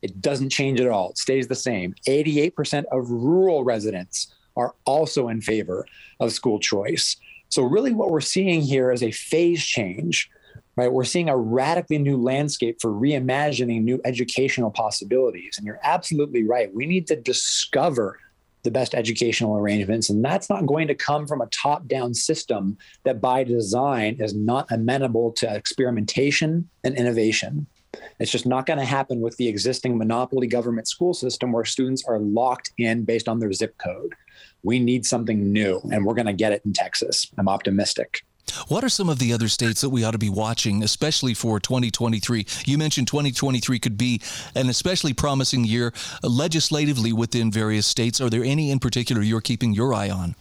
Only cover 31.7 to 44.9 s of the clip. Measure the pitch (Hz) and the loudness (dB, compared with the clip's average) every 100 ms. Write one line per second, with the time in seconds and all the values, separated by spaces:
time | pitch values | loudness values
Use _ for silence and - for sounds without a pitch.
31.7 | - 131 131 - 113 104 107 127 123 - | -2 -2 -2 -2 -2 0 2 0 0 -6
32.7 | - 117 117 110 117 110 113 110 95 113 | -4 0 0 0 0 0 -2 -2 -2 -4
33.7 | _ 87 90 85 - _ - - _ - | _ -8 -6 -10 -12 _ -20 -20 _ -2
34.7 | 123 120 123 110 123 117 107 101 104 104 | 2 2 2 0 -2 0 0 2 2 2
35.7 | 90 - 107 101 113 110 95 107 104 104 | 0 -2 0 0 0 0 0 0 0 -2
36.7 | 95 92 - - - - - 95 98 - | -2 -2 -4 -2 -2 -2 -2 0 0 0
37.7 | 98 101 - - - _ _ - - - | 0 0 -2 -4 -8 _ _ -12 -12 -2
38.7 | 165 254 - 185 135 120 117 110 - 117 | 0 0 0 0 2 2 2 2 2 0
39.7 | 110 143 127 110 113 104 98 107 117 117 | 2 0 2 2 0 0 0 0 0 0
40.7 | 101 107 - 151 156 131 113 117 107 - | 2 0 0 0 0 0 0 0 0 0
41.7 | 127 120 - 120 110 - 117 98 - - | 0 0 0 0 0 0 -2 -2 -4 0
42.7 | 143 156 143 120 147 147 123 139 127 - | 0 2 0 0 0 0 0 0 0 0
43.7 | 123 - 104 123 117 - - - - 127 | 0 -2 0 0 0 -4 -12 -6 -2 0
44.7 | 120 180 | 0 0